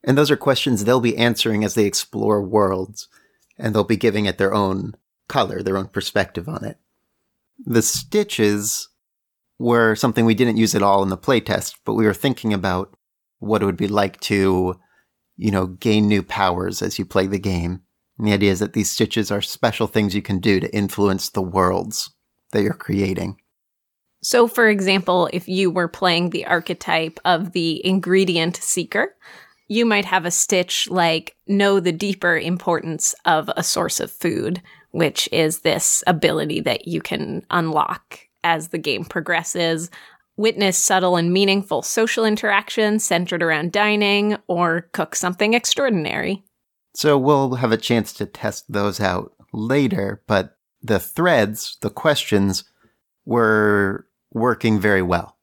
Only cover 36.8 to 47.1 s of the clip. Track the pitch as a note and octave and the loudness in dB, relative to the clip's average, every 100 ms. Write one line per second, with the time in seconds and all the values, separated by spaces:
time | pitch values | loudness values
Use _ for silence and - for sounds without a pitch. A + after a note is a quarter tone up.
36.8 | - D#3+ - D3+ - E3+ - F3 D#3+ D#3 | -4 -6 -6 -8 -6 -8 -4 -2 0 0
37.8 | - - _ - _ _ E3+ E3 D#3+ E3+ | -2 -4 _ -20 _ _ -2 -2 -4 -6
38.8 | D#3 G#2+ D#3+ F#3 D#3+ E3+ E3+ F3 E3 E3 | -4 -4 -4 -8 -2 -4 -4 -2 0 0
39.8 | E3+ - - - _ - G#3+ - G3 F#3 | -4 -14 -20 -20 _ -2 0 2 0 2
40.8 | - F#3+ F3+ F3+ E3+ F#3 G3 G3 G3 C#3 | 2 2 4 2 2 2 2 2 0 -4
41.8 | - - A#3 - A3 G#3+ G#3+ G3 - - | -2 0 0 2 0 0 0 0 -2 -2
42.8 | G#3+ G#3+ - E3+ F3+ F3 E3 D#3 E3 G3+ | 0 0 0 -2 -2 -2 0 0 -2 0
43.8 | G#3 G#3 G#3 G3+ G#3 G#3 - F3 F3 E3 | 0 2 2 2 0 -2 -4 0 0 0
44.8 | E3+ - D#3 - F3+ F3+ G#3+ A#3 - - | -4 -6 -4 -2 -4 0 2 2 0 0
45.8 | C#4 G3 D3+ - - F#3+ _ _ _ _ | 0 0 -2 -4 -4 -6 _ _ _ _
46.8 | _ - D3+ | _ -2 2